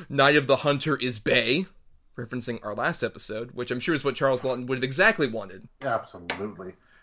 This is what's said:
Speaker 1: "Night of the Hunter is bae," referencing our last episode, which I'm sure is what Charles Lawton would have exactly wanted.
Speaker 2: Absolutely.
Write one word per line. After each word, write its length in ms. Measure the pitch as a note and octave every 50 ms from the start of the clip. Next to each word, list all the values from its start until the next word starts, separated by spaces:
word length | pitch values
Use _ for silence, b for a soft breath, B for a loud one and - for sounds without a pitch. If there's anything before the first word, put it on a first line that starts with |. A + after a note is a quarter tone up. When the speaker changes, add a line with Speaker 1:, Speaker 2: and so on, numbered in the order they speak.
| F3 B
Speaker 1:
"Night 280 | C#3 C#3 C3+ C#3 D3
of 100 | D3 C#3
the 100 | B2+ C#3 B2
Hunter 380 | - D3+ C#3+ C#3 - D#3 D3
is 240 | - A#2+ B2+ A#2+ G#2+
bae," 460 | - - - B2+ A#2 A2+ C3 D#3+ F#3+ - - - - - - - _ _ _ -
referencing 400 | A#2 A2 - B2+ A2 B2 A#2 A2+ -
our 100 | G#2+ G#2
last 280 | G#2+ B2 D#3+ E3+ - -
episode, 500 | A2 - G#2+ - - G#2+ G#2+ A#2+ B2 -
which 180 | - B2 -
I'm 100 | B2+ B2
sure 140 | - - E3
is 100 | C#3+ C#3
what 120 | C#3+ C3
Charles 280 | - C#3+ C3+ C3 B2 -
Lawton 220 | C3 B2+ B2 B2+
would 120 | B2 C3 C3
have 60 | B2
exactly 440 | C3 C3+ D3 F#3+ A3 G#3+ - D#3 B2
wanted. 400 | A2 A2 G2+ F#2+ F#2+ F#2+ G#2 - _ - -
Speaker 2:
Absolutely. 920 | C#3 A#2 G#2+ - - - F2 F2 F2 - - G2+ G#2+ G#2 D#3+ F#3 F#3 - _ b b b b